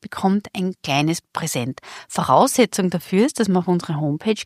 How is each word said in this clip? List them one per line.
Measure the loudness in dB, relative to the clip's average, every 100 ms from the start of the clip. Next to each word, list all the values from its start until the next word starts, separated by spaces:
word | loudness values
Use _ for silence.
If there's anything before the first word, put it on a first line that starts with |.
bekommt | -16 -2 0 0 -2
ein | -6 -6 -4
kleines | -2 0 0 -2 -6
Präsent. | -8 -6 -4 -6 -8 -14 -20 -10
Voraussetzung | -4 2 4 4 4 2 2 -2
dafür | -2 0 2 2
ist, | 2
dass | 0
man | 2
auf | 2
unsere | 0 0 -2
Homepage | -2 -2 -2 -4